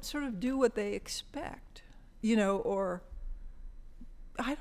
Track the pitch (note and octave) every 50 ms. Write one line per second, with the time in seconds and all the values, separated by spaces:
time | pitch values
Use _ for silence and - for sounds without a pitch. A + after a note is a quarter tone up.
0 | - - - D4 C#4+ C4+ A3+ F3 G#3 B3 C4+ C4+ B3+ A3+ - A3 G#3 G3+ G3+ G3
1 | - - - - - - - C#4 D#4+ - - - - - - - - - - -
2 | - - - - - A3 A#3 A3 G3+ G3 G3 G3 - - G3 G3 G3 F3+ F3+ F#3
3 | - - - - - - - - - - - - - - - - - - - -
4 | - - - - - - - - A#3+ B3 D4 D4+